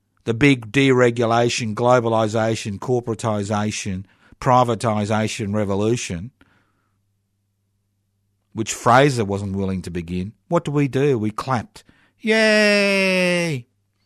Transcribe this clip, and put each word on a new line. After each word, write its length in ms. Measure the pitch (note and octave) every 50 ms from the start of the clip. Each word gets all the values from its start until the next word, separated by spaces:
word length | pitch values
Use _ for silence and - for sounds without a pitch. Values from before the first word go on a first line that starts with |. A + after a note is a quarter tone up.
| _ _ _ _ -
the 80 | A#2 A2+
big 360 | A2 D3 C#3+ C#3 B2 A2+ G#2+
deregulation, 1040 | G#2 C#3 C#3 C3+ B2+ B2 B2 B2 A#2 A#2 A#2 A2+ A#2 A#2 A#2+ B2 - - B2 A2 G2+
globalisation, 1080 | A2+ A#2+ B2 B2+ B2+ A2+ A#2 A2+ A2 A2 G#2+ G#2 A2+ A2 A2+ A2+ - - A2 G2+ F#2+
corporatisation, 1200 | - - B2+ A#2+ A#2 A#2 A2+ - - A2+ G#2+ G#2 G2+ G2 G#2+ G#2 G#2+ G#2+ G#2 - - G#2 F#2 F#2 G2+ _ _ _ _ _ - -
privatisation 1120 | - C3+ B2 B2+ B2 A#2+ A2+ G2 - A#2 G#2+ G#2+ G#2 G2+ A2 G#2+ A2 G#2 - - A2+ G2 G#2
revolution, 760 | G#2+ G#2 G2 G2 G2 G#2 A2 A#2 A#2+ - - F#2+ E2 F#2+ B2 _ _ _ _ _ _ _ _ _ _ _ _ _ _ _ _ _ _ _ _ _ _ _ _ _ _ _ _ _ _ _ _ _ _ _ _ _ _ _ _ _ _ _ _
which 220 | - G#2+ A2 - -
Fraser 500 | - - A#2+ A#2+ C3 C#3+ D3 C3 A#2+ G#2+
wasn't 320 | G2 G2 G2 G2+ G2 F#2+
willing 260 | G2 F#2+ F#2+ F#2+ F#2 E2
to 60 | F2+
begin, 440 | E2+ F#2 E2 E2 F2+ F2+ F#2 G#2+ - _ _ -
what 160 | E3+ E3+ E3+
do 60 | D#3
we 180 | C#3+ D3 C#3+ C3+
do? 280 | A#2+ C3 C#3 D3 C3+
We 140 | A2+ G#2+ G#2+
clapped. 540 | - - - C3 C3 A2 F#2 - _ - _ _ _ _ _ _ _ _
Yay! 1500 | - G#3+ A3 A3 A3 A3 G#3+ G#3+ G#3 G#3 G#3 G3+ G3+ G3+ G3 G3 F#3+ F#3+ F#3 F#3 F3+ F3+ F3 F3 E3+ E3 D3 B2+ A#2+ _ _ _ _ _ _ _ _